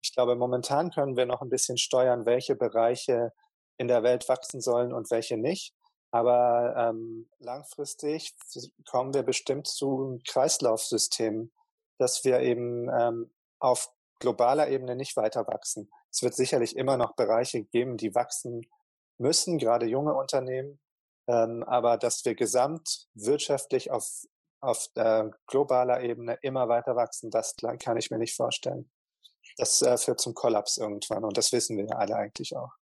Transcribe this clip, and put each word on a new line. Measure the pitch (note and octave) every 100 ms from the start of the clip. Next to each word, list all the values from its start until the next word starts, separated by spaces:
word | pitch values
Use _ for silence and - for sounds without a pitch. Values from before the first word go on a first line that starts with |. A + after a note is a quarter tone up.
Ich | -
glaube, | - A#2+ B2
momentan | B2 B2+ A#2 C#3 F3
können | D#3+ C#3 B2+
wir | B2
noch | B2
ein | C3
bisschen | B2+ - B2
steuern, | - C3 B2+ A#2+ A2+
welche | B2 B2 C#3
Bereiche | A#2+ A2+ A2+ B2 - A#2+ A#2 _ _ _ _ _
in | B2
der | A#2+
Welt | A2+ B2 -
wachsen | B2+ - C3+
sollen | A#2+ A#2+ B2
und | B2 G#2+
welche | A#2 A2+ A2+
nicht. | A#2+ F#3+ - _ _ _ _
Aber, | A#2 A#2+ B2 B2 A#2+ A#2+ B2
ähm, | A#2 A2+ A2+ A2+ A#2 _
langfristig | A#2+ C3 D3 - C#3+ - D3 D#3 - - - - A#2+ _ -
kommen | B2 C3
wir | C#3
bestimmt | B2 B2 - C#3 C#3+
zu | - C#3 C3
einem | C3+ B2+
Kreislaufsystem, | - - C#3+ - B2+ A2 - A2+ - - A2+ A2 A2+ _ _ _ _ _
dass | B2+ -
wir | C3+ B2+
eben, | B2+ A#2+ A#2+ A#2+ A#2+
ähm, | B2 A#2+ A#2 A#2 _ _ _
auf | B2+ B2 - _ _ _
globaler | B2 A#2 A#2+ C#3+ D3
Ebene | C3+ B2+ B2
nicht | C#3 -
weiter | A2 B2+ G#2+
wachsen. | - - - G2+ _ _
Es | -
wird | B2
sicherlich | - - C3+ A#2 C3
immer | B2 A2
noch | A#2+ -
Bereiche | A2 A2+ B2 B2
geben, | G2+ A#2 B2+ A#2
die | A2 G2
wachsen | A#2+ - B2+ A#2+ A#2 _ _ _ _ _
müssen, | B2+ E3+ - E3
gerade | A2+ A#2 A#2
junge | B2+ D3+
Unternehmen. | C3+ C3+ C#3 B2+ C3 C3+ C#3+ _ _ _ _ -
Ähm, | A#2+ A2+ A#2
aber | - B2 A#2+ A#2
dass | A#2+ - -
wir |
gesamtwirtschaftlich | A2+ A2+ B2 C3+ D#3+ - - - A2 G#2 D3 - C#3 - C3 -
auf, | B2 - - - _ _ _
auf, | C3+ A#2 - -
äh, | A2+ A2 G#2+ - -
globaler | C3+ C#3+ B2+ B2+ B2
Ebene | B2 A#2 A#2 A#2
immer | C#3 C3 A#2+
weiter | A#2+ A#2+ B2
wachsen, | A#2 - A2+
das | A2+ A2 -
kla-, | A2+ B2
kann | - A#2
ich | -
mir | A#2
nicht | A2+ -
vorstellen. | A#2+ - B2+ C3 B2+ _ _ _ _ _ - -
Das, | B2+ -
äh, | C3 B2
führt | - A#2+
zum | -
Kollaps | A2+ B2+ G#2+ G#2 -
irgendwann | A2 G#2 - G#2
und | A2 G2+
das | A2+
wissen | B2 - G#2+
wir | G#2 -
alle | G2+ A2+
eigentlich | G#2 - A2+ -
auch. | B2 -